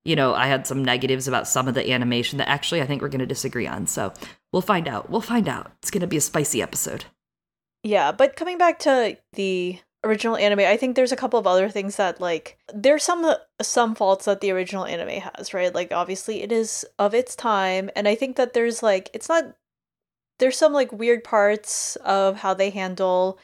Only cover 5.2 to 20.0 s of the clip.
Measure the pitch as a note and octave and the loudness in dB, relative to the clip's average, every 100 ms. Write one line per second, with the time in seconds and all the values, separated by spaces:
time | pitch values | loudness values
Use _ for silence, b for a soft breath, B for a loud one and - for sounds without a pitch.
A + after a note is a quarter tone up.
5.2 | G#3+ A#3+ E3+ A#2+ - _ - G3 F3 D#3 | -2 0 0 -4 -10 _ -6 -4 -2 -2
6.2 | - - C#3+ A#2 E2+ - - - - _ | 0 -2 -2 -2 -4 -4 -6 -8 -12 _
7.2 | _ _ _ _ _ _ G#3+ G3+ D3 G3 | _ _ _ _ _ _ 0 2 2 4
8.2 | C4+ - E4+ F4+ F4 E4 D#4 C4 A3 - | 2 2 -4 2 2 2 2 2 2 -2
9.2 | _ - F#3+ F#3 F3+ F3+ _ _ G#3+ G#3+ | _ -4 -2 -2 -4 -8 _ _ -2 0
10.2 | A3+ A3+ G#3 G3+ F#3 A3+ B3+ B3+ B3+ - | 0 2 2 4 4 2 2 2 2 0
11.2 | A3+ A#3 G3 F#3 F#3+ G3+ G3 G3+ F#3+ E3+ | 0 0 4 4 2 -2 -4 -2 -2 -2
12.2 | F3+ D#3+ - - - G#3 B3 D4+ - E4+ | -2 -4 -6 -20 -16 2 4 4 2 0
13.2 | E4 C4 - - - - A#3 A3 G3 F#3+ | 2 0 -4 -10 -2 2 2 2 2 2
14.2 | G#3 G3 G3+ F#3 F#3 G3 - E3+ - - | 0 -2 0 -2 -2 -6 -6 -6 -6 -8
15.2 | - - - F#3+ F3+ E3+ F3+ F3 F3+ F#3+ | -10 -12 -8 -2 -2 -2 -2 -2 -2 -6
16.2 | - G#3+ G#3 A3+ A3 - - - G3+ A#3 | -8 -6 -2 -2 -2 -6 -6 0 2 2
17.2 | B3+ - A#3 G3+ F#3+ F#3+ G3 - G#3 G#3+ | -2 -2 0 2 2 0 -2 0 0 2
18.2 | C4+ B3+ B3 A#3+ A#3 A3+ A3 F#3+ F#3+ A3 | 0 0 0 2 0 0 2 2 0 -10
19.2 | - E4 C4+ - _ _ _ _ | 0 0 0 -10 _ _ _ _